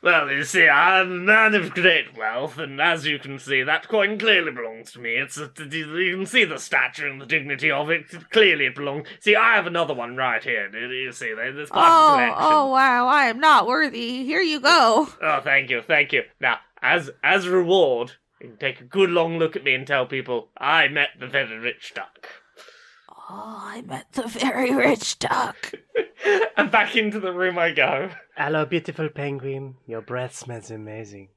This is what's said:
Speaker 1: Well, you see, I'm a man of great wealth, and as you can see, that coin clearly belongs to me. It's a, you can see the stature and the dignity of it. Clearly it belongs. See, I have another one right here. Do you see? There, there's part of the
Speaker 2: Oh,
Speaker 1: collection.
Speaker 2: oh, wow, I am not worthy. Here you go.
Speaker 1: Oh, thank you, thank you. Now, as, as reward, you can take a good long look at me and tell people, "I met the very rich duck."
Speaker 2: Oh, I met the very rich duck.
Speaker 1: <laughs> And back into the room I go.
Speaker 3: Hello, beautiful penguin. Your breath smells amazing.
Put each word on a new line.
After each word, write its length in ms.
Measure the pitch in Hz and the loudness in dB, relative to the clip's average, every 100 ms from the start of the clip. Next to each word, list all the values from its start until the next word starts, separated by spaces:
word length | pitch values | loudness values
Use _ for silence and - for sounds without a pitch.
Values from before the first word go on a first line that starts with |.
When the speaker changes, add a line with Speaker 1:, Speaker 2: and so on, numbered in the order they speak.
Speaker 1:
Well, 300 | - 170 143 | 4 2 2
you 140 | 139 147 | -2 -2
see, 220 | 185 165 | 4 6
I'm 420 | 143 170 190 185 | 6 6 4 2
a 40 | 180 | -2
man 400 | 180 214 220 208 | 4 6 6 2
of 180 | 165 | -2
great 440 | - 175 160 131 110 | 2 4 4 0 -6
wealth, 400 | 110 120 143 131 | -4 -4 -6 -8
and 220 | 151 139 | -12 -2
as 260 | 160 165 147 | 0 0 -2
you 140 | 147 | -6
can 180 | 139 139 | -6 -14
see, 260 | 127 135 | -2 0
that 260 | 131 160 - | 2 -2 0
coin 280 | 220 196 214 | 0 0 0
clearly 340 | 220 196 160 | 2 2 2
belongs 420 | 127 117 113 113 | -6 -12 -12 -18
to 60 | 127 | -14
me. 160 | 120 117 | -6 -4
It's 220 | 139 - | -4 -8
a, 140 | 147 127 147 | -12 -14 -12
you 460 | 160 151 160 185 185 | -10 -8 -4 -4 -4
can 100 | 190 | -2
see 200 | 254 196 | 0 0
the 120 | 147 | -2
stature 480 | - 139 127 - 147 | -4 -2 -2 -4 -10
and 120 | 135 | -10
the 60 | 135 | -4
dignity 440 | 156 139 139 151 | -4 -4 -4 -2
of 200 | 139 151 | -2 -2
it. 160 | 165 - 170 - | -4 -6 -20 -4
Clearly 380 | 220 208 156 135 | 4 4 4 0
it 80 | 127 | -2
belongs. 320 | 143 143 151 - | -8 -8 -12 -6
See, 160 | - 208 | 2 4
I 200 | 226 220 | 6 4
have 120 | 175 | 2
another 260 | 170 160 | -2 -2
one 220 | 135 120 123 | -2 -6 -2
right 260 | 131 113 | -2 -2
here. 280 | 135 117 101 | -2 -4 -4
Do 200 | 107 120 | -8 -8
you 220 | 127 131 | -8 -8
see? 220 | 117 120 | -8 -10
There, 180 | 110 120 | -8 -8
there's 180 | 139 147 | -10 -6
part 160 | - 330 | 4 6
of 320 | 330 311 285 | 8 6 6
the 60 | |
Speaker 2:
Oh, 120 | 240 - | 2 0
Speaker 1:
collection. 180 | 311 | 2
Speaker 2:
oh, 180 | 311 269 | 2 2
wow, 360 | 262 269 247 247 | 2 2 2 2
I 180 | 294 262 | 2 2
am 160 | 226 | 2
not 260 | 311 277 202 | 4 6 4
worthy. 560 | 262 302 233 240 247 | 0 0 -2 -8 -6
Here 180 | 262 330 | -4 -2
you 200 | 359 302 | 0 0
go. 480 | 269 339 233 226 302 - | 4 6 6 4 0 -4
Speaker 1:
Oh, 200 | 156 147 | -2 -2
thank 260 | 143 139 131 | 2 0 2
you, 120 | 123 | -4
thank 320 | 110 156 143 | 0 0 2
you. 100 | 139 - _ | 0 -2 _
Now, 200 | 131 117 _ _ | -2 -2 _ _
as, 300 | 127 165 135 - | 0 0 -2 -4
as 280 | 139 190 180 | 2 2 2
reward, 640 | 185 170 190 156 120 123 - _ _ | 0 4 4 4 2 -4 -10 _ _
you 80 | 120 | -20
can 100 | 110 | -8
take 220 | 143 - | -8 -8
a 60 | 127 | -10
good 240 | 190 190 | 0 2
long 280 | 175 165 165 | 2 0 0
look 200 | 160 - | -2 0
at 80 | 139 | -2
me 80 | 131 | -2
and 100 | 135 | 0
tell 200 | 143 127 | -2 -2
people, 420 | 135 135 120 - - | -4 -4 -6 -6 -8
"I 300 | 135 160 143 | 0 2 2
met 220 | 147 143 - | 0 -4 -4
the 80 | 127 | -6
very 300 | 135 120 110 | -4 -4 -6
rich 340 | 120 - - | -8 -10 -14
duck." 360 | - 95 _ - - _ _ - - - _ - - - | -14 -14 _ -20 -20 _ _ -20 -20 -20 _ -20 -20 -18
Speaker 2:
Oh, 300 | 190 214 214 | -16 -14 -14
I 180 | 196 220 | -14 -14
met 260 | 226 131 - | -12 -14 -10
the 100 | - | -8
very 500 | 262 220 269 247 254 | -8 -2 -2 0 0
rich 460 | 269 254 240 - - | 2 2 2 -2 -4
duck. 540 | - - 247 - - - _ - | -2 -2 -2 -6 -14 -14 _ -6
Speaker 1:
<laughs> 100 | - _ 403 403 440 - | -6 _ 0 2 2 0
And 120 | 285 | 0
back 280 | 226 214 233 | 2 2 0
into 240 | 214 214 | -2 -2
the 100 | 190 | -6
room 260 | 180 185 175 | -2 -2 0
I 140 | 170 | 0
go. 380 | 151 135 143 185 165 - - | 2 0 0 -4 -10 -20 -6
Speaker 3:
Hello, 300 | 147 156 151 | -2 -2 -2
beautiful 420 | 170 156 151 156 | -4 -4 -6 -8
penguin. 680 | 151 143 139 135 135 135 127 - | -6 -8 -6 -8 -8 -10 -16 -12
Your 140 | 113 | -12
breath 340 | 110 123 127 - | -8 -8 -8 -10
smells 340 | - 120 107 | -14 -14 -12
amazing. 600 | 113 107 107 107 101 98 | -14 -14 -14 -14 -18 -20